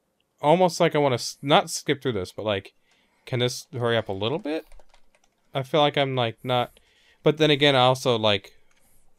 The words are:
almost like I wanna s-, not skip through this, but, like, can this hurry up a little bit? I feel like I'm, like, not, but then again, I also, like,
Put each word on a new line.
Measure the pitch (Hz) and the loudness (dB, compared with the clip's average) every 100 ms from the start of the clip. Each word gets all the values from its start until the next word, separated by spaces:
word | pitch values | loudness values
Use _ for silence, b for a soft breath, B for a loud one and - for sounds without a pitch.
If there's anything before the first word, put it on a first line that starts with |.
| _ _ _ _ | _ _ _ _
almost | 147 170 185 170 | 2 4 2 2
like | 165 | 0
I | 151 | 2
wanna | 143 120 | 0 0
s-, | - - | -4 -8
not | 139 170 165 | 0 2 2
skip | - - 135 | -4 -4 -4
through | 135 | -4
this, | 107 92 | -4 -6
but, | - | -6
like, | 104 98 - _ _ _ _ _ - | -4 -4 -6 _ _ _ _ _ -8
can | 123 | -4
this | 123 127 - | -4 -4 -12
hurry | 120 120 117 | -6 -2 0
up | 107 | -2
a | |
little | 95 107 151 | -4 -6 -6
bit? | 277 320 - - - - - _ _ _ _ | -6 -8 -10 -18 -20 -20 -20 _ _ _ _
I | 139 | -10
feel | 131 160 | -2 0
like | 147 139 | 2 0
I'm, | 139 | -2
like, | 127 117 - | -2 -4 -4
not, | 123 123 123 _ b b b b | -4 -2 -2 _ b b b b
but | 156 147 | -2 2
then | 151 | 2
again, | 147 147 135 | 4 4 4
I | |
also, | 127 131 135 117 | 4 2 0 0
like, | 107 101 - - _ _ _ _ _ | 2 0 -4 -20 _ _ _ _ _